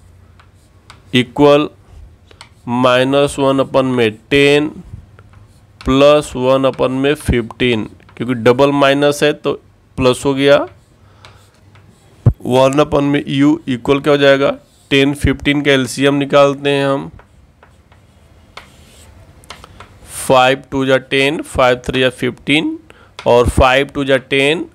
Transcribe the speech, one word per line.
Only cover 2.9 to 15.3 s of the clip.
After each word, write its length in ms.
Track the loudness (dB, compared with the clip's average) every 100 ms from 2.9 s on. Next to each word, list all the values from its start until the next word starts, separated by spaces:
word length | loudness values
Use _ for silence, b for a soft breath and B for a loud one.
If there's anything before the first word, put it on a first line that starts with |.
| 2 2 0 0 0
वन 200 | -2 0
upon 260 | 0 0
में 260 | 0 0 -2 -2 -2
टेन 380 | 2 4 2 0 -8 -20 -20 -20 -20 -20 -20 -20 _ _ _
प्लस 480 | -2 2 4 4 0 -6
वन 340 | -2 0 0
upon 200 | -2 -4
में 240 | -2 -2
फिफ्टीन, 720 | -4 -2 -4 -4 -4 -2 -2 -6 -14 -20 -12
क्योंकि 180 | -6
डबल 360 | -2 2 4 2
माइनस 500 | 2 2 2 0 0
है 100 | -2
तो 200 | -2 -6 -8 _ _ _ -2
प्लस 260 | 0 0
हो 100 | -2
गया। 220 | 0 2 2 0 -14 _ _ b b b b b b _ -20 _ _ _ _ -2 -2
वन 300 | -2 2 2
upon 300 | 2 0 0
में 220 | -2 -2
U 280 | -4 0 0
equal 500 | 0 -4 -8 -2 -2
क्या 80 | 0
हो 60 | 2
जाएगा, 400 | 4 2 0 -4 _ _ -2
टेन 240 | 0 0
फ़िफ़्टीन 480 | 0 -2